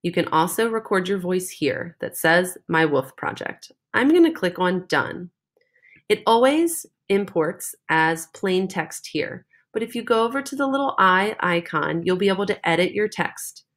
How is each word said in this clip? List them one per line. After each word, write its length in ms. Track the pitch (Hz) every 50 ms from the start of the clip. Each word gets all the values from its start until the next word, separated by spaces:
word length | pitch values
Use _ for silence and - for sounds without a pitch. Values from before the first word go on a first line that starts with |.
You 120 | - 175 170
can 160 | 180 165 -
also 400 | - 160 165 175 - - 226 233
record 400 | 226 220 220 - 208 190 180 180
your 80 | 202
voice 320 | 190 180 175 185 185 180 -
here 480 | - - 151 135 - - - 175 - _
that 160 | - - -
says, 420 | - - 160 165 180 180 180 - - _ -
"My 160 | 170 160 160
Wolf 320 | 156 143 135 131 - _
Project." 560 | - - - - - - - - _ - - _ _ _ _ -
I'm 140 | 220 247
gonna 240 | 285 320 359 339 320
click 260 | 320 - 190 180 175
on 280 | 180 185 180 185 180 185
Done. 420 | _ 156 143 - - - - 180 175 _ _ _ _ _ _ _ _ _ _ _ _ _ _ _
It 160 | _ 208 208 -
always 600 | - 226 233 247 269 294 320 339 330 330 - - - _ _ _ _
imports 680 | 196 202 202 190 - 170 156 165 - - - - - _ _ -
as 380 | 170 160 160 160 165 160 -
plain 420 | _ - - - 190 185 185 190 185
text 380 | - 180 156 - - - -
here, 380 | - - 151 - - - - _ _ _ _ _ _ -
but 100 | 220 226
if 120 | 233 -
you 60 | 240
go 220 | 220 - 233 226 226
over 180 | 233 254 277
to 140 | 269 - 277
the 120 | 277 277
little 280 | 269 269 277 277 262 -
eye 380 | - 190 185 185 185 196 214 - -
icon, 640 | - 180 175 170 170 - - 156 147 156 156 170 170
you'll 120 | 175 185
be 140 | 180 202 196
able 160 | 190 185 202
to 220 | 196 202 - -
edit 260 | 170 165 165 180 - -
your 160 | 202 214 214
text. 560 | - - 170 - - - - - - - _ _ _